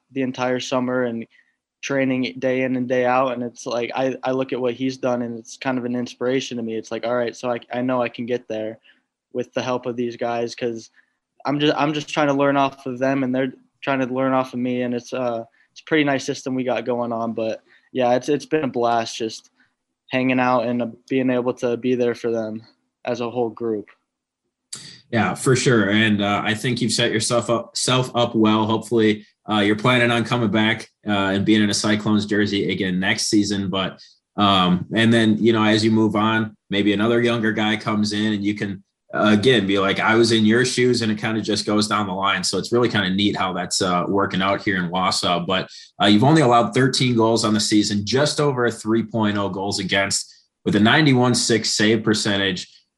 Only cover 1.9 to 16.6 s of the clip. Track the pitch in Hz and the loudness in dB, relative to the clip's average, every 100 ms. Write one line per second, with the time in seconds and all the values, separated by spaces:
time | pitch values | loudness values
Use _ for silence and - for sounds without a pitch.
1.9 | 139 131 127 127 - 131 127 131 127 123 | 0 0 0 -2 -2 -2 0 0 -2 0
2.9 | 127 123 127 135 123 123 - 139 117 117 | 0 2 2 0 -2 -8 -10 -6 -4 -4
3.9 | - 135 123 127 131 131 123 127 120 131 | -2 -2 -2 -4 -2 -2 -2 -4 -2 -4
4.9 | 131 131 123 120 117 113 - 135 127 120 | -4 -2 -2 -4 -8 -14 -8 -4 -4 -4
5.9 | 123 120 - 123 135 131 120 113 110 110 | -4 -6 -4 -2 -2 -4 -8 -6 -6 -6
6.9 | 113 113 123 117 - 127 120 - 120 127 | -6 -4 -2 -4 -6 -6 -6 -6 -6 -2
7.9 | 127 120 - 120 123 - 110 110 110 _ | 0 -2 -4 -6 -6 -4 -6 -6 -10 _
8.9 | _ _ _ _ 127 120 - 123 123 127 | _ _ _ _ -8 -6 -6 -4 -4 -4
9.9 | 120 120 117 120 117 120 - 120 113 110 | -6 -6 -4 -4 -4 -6 -6 -6 -8 -14
10.9 | _ _ _ _ _ - 147 147 143 143 | _ _ _ _ _ -4 0 2 2 0
11.9 | 151 147 - 147 139 143 143 135 - 135 | -2 -4 0 2 2 2 2 0 -2 -10
12.9 | 123 135 139 131 127 131 - _ _ - | -4 -2 0 -2 -2 -2 -6 _ _ -4
13.9 | 135 127 127 135 131 131 123 127 123 123 | -2 -2 -2 0 0 -2 -4 -4 -2 -2
14.9 | 120 - 127 123 117 113 _ _ - - | -4 -6 -6 -4 -4 -8 _ _ -16 -2
15.9 | 160 143 139 131 135 - 131 | 0 2 0 -2 -6 -4 -4